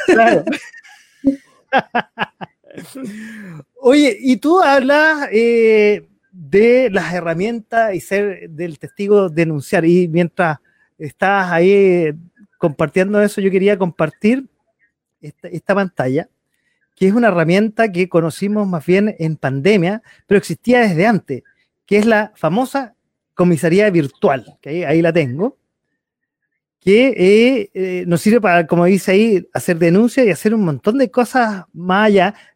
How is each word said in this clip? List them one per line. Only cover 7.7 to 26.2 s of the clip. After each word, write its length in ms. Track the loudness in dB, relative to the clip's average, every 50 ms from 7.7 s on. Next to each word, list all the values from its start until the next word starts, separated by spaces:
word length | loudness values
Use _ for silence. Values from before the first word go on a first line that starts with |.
| -2 -2 -2 -2 -2
y 60 | -6
ser 500 | -6 -4 -4 -4 -4 -4 -6 -10 -14 -16
del 300 | -12 -10 -10 -10 -12 -14
testigo 500 | -18 -16 _ -6 -2 2 2 2 2 0
denunciar, 560 | 0 -2 -2 0 -2 -6 -4 -2 -2 0 2
y 220 | 4 2 2 2
mientras 500 | 0 0 0 -2 -2 _ -2 -2 -2 -4 -6 _ _ _ _ _ _ _
estás 540 | -16 -16 -14 -8 -4 -2 0 0 0 -2 0
ahí, 200 | 0 2 4 4
eh, 440 | 4 4 4 4 2 2 0 -2 -4 -8 -14 -20 _ _ -20 _ _
compartiendo 640 | -4 -4 -4 -2 -2 -4 -2 0 -2 -2 0 0 0
eso, 180 | 0 0 -2 -2
yo 100 | -2 0
quería 260 | 0 0 0 0 0
compartir 680 | 0 -2 -4 -4 -4 -4 -6 -4 _ 0 0 0 0 -4 -10 _ _ _ _ _ _ _ _ _ _ _ _ _ _
esta, 260 | -20 -20 -20 _ -18
esta 280 | -14 -14 -12 -8 -4 -2
pantalla, 520 | -2 -2 -4 _ -6 -4 -4 -4 -4 -6 _ _ _ _ _ _ _ _ _ _ _ _ _ _
que 120 | -2 0
es 60 | 0 2
una 140 | 2 2
herramienta 640 | 2 2 0 0 2 2 0 0 -2 -2 -2 -2 -2
que 180 | -2 -4 -4 0
conocimos 580 | 0 -2 -2 -2 -4 -6 -6 -4 -4 -2 -4
más 160 | -4 -4 -4 -2
bien 320 | 0 0 0 0 -2 -4 -4
en 160 | -6 -6 -4
pandemia, 680 | -4 -6 -4 -4 -2 0 2 2 2 0 -2 -4 -6 _ _ _ _ _
pero 140 | 0 0 0
existía 400 | 0 -2 -10 -6 -2 0 2 2
desde 260 | 2 2 0 0 0
antes, 380 | 2 0 -2 -4 -6 -12 -12 -12 _ _ _ _ _ _ _ _
que 120 | -2 0
es 100 | 0 2
la 240 | 2 2 0 -2 -4 _
famosa 600 | _ -4 -2 -2 -2 -4 -4 -4 -8 -8 -8 _ _ _ _ _ _ _ _ _
comisaría 520 | 0 2 2 2 0 0 0 2 2 2 2
virtual, 640 | 2 0 -2 -2 _ -2 -2 -2 -2 -2 -6 -12 _ _
que 100 | -14 -10
ahí, 140 | -10 -8 -4
ahí 180 | -2 0 0 2
la 100 | 2 0
tengo, 440 | 0 -2 -2 -4 -4 -6 -6 -6 _ _ _ _ _ _ _ _ _ _ _ _ _